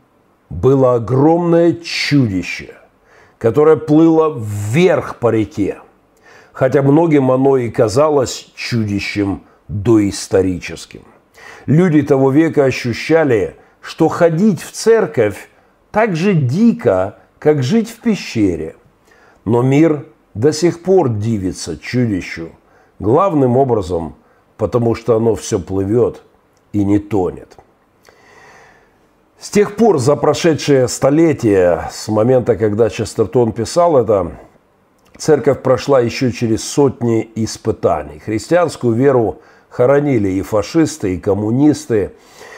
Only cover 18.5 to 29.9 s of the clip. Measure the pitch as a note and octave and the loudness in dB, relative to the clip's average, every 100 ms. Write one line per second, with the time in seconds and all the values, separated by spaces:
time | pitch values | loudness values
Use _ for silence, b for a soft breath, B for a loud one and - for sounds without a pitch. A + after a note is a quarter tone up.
18.5 | D#2+ D#2+ - _ _ b b b b G2 | -2 -8 -14 _ _ b b b b -2
19.5 | A#2+ C3 C#3 D#3+ D3 - _ _ G#2 C#3+ | 0 2 4 2 0 -8 _ _ -2 0
20.5 | D3+ E3+ E3+ F3+ F#3+ C3 G#2 A2+ G#2+ F#2 | 0 -2 -2 0 2 2 -2 -4 -4 -4
21.5 | E2+ - D2+ - B2 A#2+ F2+ - - D#2+ | -6 -10 -12 -6 -2 -2 -2 -6 -12 -14
22.5 | - b b b - F#2+ D3 G3 D3+ B2+ | -18 b b b -8 0 2 2 2 2
23.5 | B2 C3 A2 F2 E2+ D#2 - b b b | 2 0 -2 -2 -6 -8 -14 b b b
24.5 | - G#2 A#2+ A#2 A2+ - A2 A2+ G2+ - | -6 -4 0 0 -2 0 0 0 -2 -4
25.5 | G#2 E2 F#2+ G2 A#2+ G2+ - _ _ _ | -6 -4 -4 -2 0 0 -2 _ _ _
26.5 | _ _ G#2 G2 G2+ G#2 G#2 E2+ C2 - | _ _ -2 0 0 0 -4 -4 -6 -16
27.5 | - _ _ _ _ b b b b b | -20 _ _ _ _ b b b b b
28.5 | b b b b b b _ _ _ - | b b b b b b _ _ _ -2
29.5 | G3+ G3+ - A3+ | 0 0 2 2